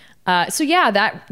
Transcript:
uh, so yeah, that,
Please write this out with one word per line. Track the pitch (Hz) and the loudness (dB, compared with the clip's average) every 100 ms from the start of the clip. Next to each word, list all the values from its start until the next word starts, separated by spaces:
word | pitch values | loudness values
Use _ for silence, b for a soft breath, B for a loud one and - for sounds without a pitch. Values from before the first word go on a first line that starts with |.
| B B - | B B -2
uh, | 180 175 | 0 0
so | - | -2
yeah, | 294 359 277 | 0 2 2
that, | 202 208 165 - | 2 0 -4 -4